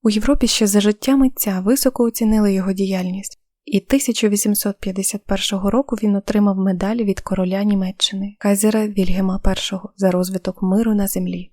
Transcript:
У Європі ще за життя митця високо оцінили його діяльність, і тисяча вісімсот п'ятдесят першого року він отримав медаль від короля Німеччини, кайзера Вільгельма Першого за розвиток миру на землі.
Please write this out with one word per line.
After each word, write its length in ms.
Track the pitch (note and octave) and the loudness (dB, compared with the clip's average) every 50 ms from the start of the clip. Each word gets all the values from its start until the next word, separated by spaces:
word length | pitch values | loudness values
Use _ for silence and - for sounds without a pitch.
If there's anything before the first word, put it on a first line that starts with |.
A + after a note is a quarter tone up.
| - | 0
У 60 | A3 | 0
Європі 380 | G#3 G#3+ G#3 C4 C#4+ - - | 0 2 2 2 2 2 2
ще 200 | A3+ - - G#3+ | 0 2 2 0
за 140 | G3+ G3 G#3 | 2 2 4
життя 360 | G3+ G#3 G#3+ _ - - C4+ | 2 2 0 _ 0 2 4
митця 420 | C4+ C4+ C4 - - - G#3+ F#3+ F#3 | 4 4 2 2 -2 -4 -4 -4 -2
високо 440 | F#3 G3+ C4 C#4 - C4 - - A#3+ | 0 0 0 2 2 0 2 2 0
оцінили 500 | A#3 A#3 - A3+ G#3+ G#3+ G#3+ G#3 G3+ G3 | 0 0 0 0 2 4 4 4 2 2
його 200 | F#3+ F3+ G3 F#3+ | 0 0 -2 -2
діяльність, 680 | F#3+ G3 F#3+ F#3+ F#3 F#3 F3+ F#3 G3 - - - _ _ _ _ _ _ | -2 -2 -2 -2 -2 -2 -4 -6 -8 -10 -12 -16 _ _ _ _ _ _
і 140 | - - F#3+ | -2 -2 -2
тисяча 500 | - _ C#4 C#4 - - A3+ - - G#3 | 0 _ 0 0 0 -2 -2 0 0 0
вісімсот 480 | G3+ G#3 - G#3 G#3 - - G#3 G3 _ | 0 0 0 0 0 0 -2 -4 -6 _
п'ятдесят 460 | - G3 F#3 F#3+ G3 - - G3+ _ | -8 -6 -6 -4 -4 -4 -6 -8 _
першого 460 | - G3 G3 - - G3+ F#3+ G3 G3 | -4 -2 -2 -2 -4 -4 0 0 2
року 240 | G3 B3 C#4 - A#3+ | 2 0 0 0 -4
він 200 | G#3+ A3 G#3 G3+ | -2 0 0 0
отримав 420 | G3 - - - G#3 G#3 G3+ F#3+ | 0 -2 0 2 2 4 4 2
медаль 400 | F#3+ F#3+ G3 F#3 F3 F#3 G3 A3+ | 2 0 0 0 0 -2 -4 -2
від 240 | A#3+ A3 G3+ F#3+ - | -2 -2 -2 -2 -4
короля 420 | - - F#3+ F#3 F#3 F#3 F#3 G3 G#3 | -4 -4 -2 -2 0 -2 -2 0 0
Німеччини, 720 | G#3 G3+ G3 F#3 F#3 G3 _ - - G3 F#3+ G3 G3+ G#3 _ | 0 0 0 -2 -4 -2 _ -4 -4 -4 -6 -8 -8 -10 _
кайзера 480 | - G3+ G3+ G3 G#3+ G#3+ G#3+ A3 G#3+ | 0 0 0 2 2 2 2 2 -2
Вільгельма 520 | G#3+ G3+ G3+ F#3 F#3 F3+ F#3 F#3+ F#3 F#3 - | 0 0 0 2 2 2 2 2 0 -2 2
Першого 540 | - F#3+ F#3+ - - - G3 F#3 - - _ | 2 0 0 2 -4 -8 -8 -8 -10 -14 _
за 140 | - G3 F#3 | 0 0 2
розвиток 520 | F3+ F3+ F#3 F3+ F#3+ F#3 _ F#3 F3+ - G3 | 2 2 -2 -2 -4 -6 _ -8 -6 -4 -2
миру 320 | F#3 F#3+ G#3 A#3 A3+ G#3+ | 0 0 0 2 2 0
на 120 | G#3 G3 | 0 0
землі. 440 | F#3 - F#3 F3+ F3+ F3+ F3 F3+ - | -2 -2 -4 -4 -4 -6 -8 -10 -14